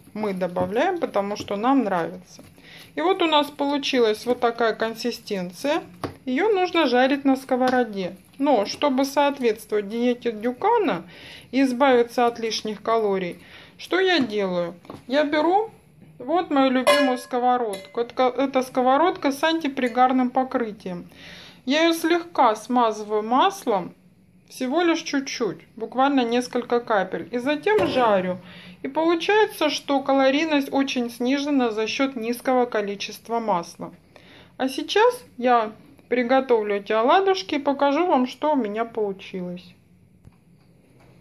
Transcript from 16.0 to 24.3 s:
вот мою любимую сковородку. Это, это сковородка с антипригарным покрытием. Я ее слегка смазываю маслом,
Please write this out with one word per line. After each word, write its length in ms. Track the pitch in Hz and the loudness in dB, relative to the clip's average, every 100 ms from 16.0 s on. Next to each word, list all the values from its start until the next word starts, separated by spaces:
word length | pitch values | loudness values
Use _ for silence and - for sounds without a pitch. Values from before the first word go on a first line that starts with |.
| - - | -20 -16
вот 320 | 247 339 370 | -2 -2 0
мою 220 | 277 269 | 2 4
любимую 480 | 254 247 285 269 247 | 4 4 4 4 0
сковородку. 800 | - 247 247 247 226 190 - - | -4 -2 2 2 -2 -6 -8 -6
Это, 320 | 240 - 254 247 | -6 0 0 2
это 280 | 269 269 | 0 0
сковородка 680 | 254 262 247 277 349 370 285 | -2 0 2 4 2 2 -2
с 120 | 277 | 0
антипригарным 880 | 320 320 294 277 247 233 254 262 247 | 0 0 -2 -2 -2 4 4 4 0
покрытием. 800 | 262 262 254 226 196 190 175 180 - - - - - - | 0 -2 -4 -4 -8 -12 -12 -14 -20 -20 -20 -20 -14 -2
Я 180 | 294 | 2
ее 100 | 330 | 2
слегка 600 | 330 330 349 339 - 233 214 | 2 0 0 0 2 2 2
смазываю 680 | - 247 226 214 208 214 | 0 2 2 0 -4 -4
маслом, 720 | 220 254 370 392 - 202 175 - _ _ _ | 0 2 2 0 -2 -2 -4 -12 _ _ _